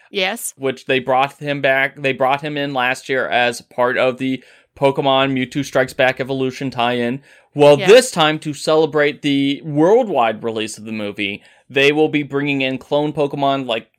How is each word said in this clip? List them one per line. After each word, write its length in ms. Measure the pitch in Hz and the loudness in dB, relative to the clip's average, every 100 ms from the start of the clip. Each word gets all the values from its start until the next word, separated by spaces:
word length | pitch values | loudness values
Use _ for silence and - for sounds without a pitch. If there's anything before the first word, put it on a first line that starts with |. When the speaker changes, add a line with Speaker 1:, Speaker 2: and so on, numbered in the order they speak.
| _ | _
Speaker 1:
Yes. 440 | 202 185 226 - - | -6 -4 -6 -12 -6
Speaker 2:
Which 280 | 135 123 - | -6 -4 -2
they 140 | 131 | -2
brought 380 | 123 127 139 - | 0 0 0 -4
him 220 | 147 143 | -8 -2
back. 340 | 135 135 139 147 | 0 0 -2 -2
They 160 | 135 | -4
brought 280 | 123 131 139 | 0 0 0
him 160 | 151 147 | -4 -6
in 160 | 143 | -4
last 340 | 135 123 131 - | -2 -2 -4 -4
year 180 | 135 90 | -4 0
as 340 | 113 120 120 | 0 0 -2
part 360 | - - 123 113 | -8 -2 0 2
of 200 | 127 123 | 0 0
the 260 | 131 131 - _ _ - | -4 -6 -10 _ _ -2
Pokemon 560 | 139 139 139 135 135 | 0 2 2 2 2
Mewtwo 320 | 131 127 151 139 | -2 -4 -6 -2
Strikes 280 | 139 131 | -2 0
Back 260 | - 131 131 | 0 0 0
Evolution 480 | 131 135 131 127 135 | -4 -4 -4 -6 -6
tie-in. 500 | 120 120 123 120 135 - _ _ | -2 -2 0 -2 -6 -12 _ _
Well, 240 | 143 147 143 | 4 6 6
Speaker 1:
Yeah. 80 | 185 | 6
Speaker 2:
this 220 | 240 240 | 6 6
time, 280 | 180 156 156 | 2 0 0
to 140 | 156 | -6
celebrate 680 | 143 - 156 156 151 147 123 | -6 0 2 2 2 0 0
the 400 | 147 139 139 143 | 0 0 0 -2
worldwide 800 | 160 147 165 226 226 143 113 110 | -4 2 4 4 2 2 0 0
release 340 | 113 113 110 107 | -6 -4 -6 -10
of 80 | 107 | -10
the 80 | |
movie, 500 | 110 104 101 101 101 _ _ - | -8 -6 -6 -6 -6 _ _ -6
they 220 | 135 143 | 2 4
will 160 | 151 156 | 4 2
be 160 | 147 | 0
bringing 380 | 139 139 147 139 | -2 -4 -2 -2
in 160 | 131 131 | -2 -6
clone 340 | - 147 151 | -2 -2 -2
Pokemon 540 | 151 139 143 139 139 127 | -2 -4 -2 -2 -2 -2
like 240 | 117 - | -6 -8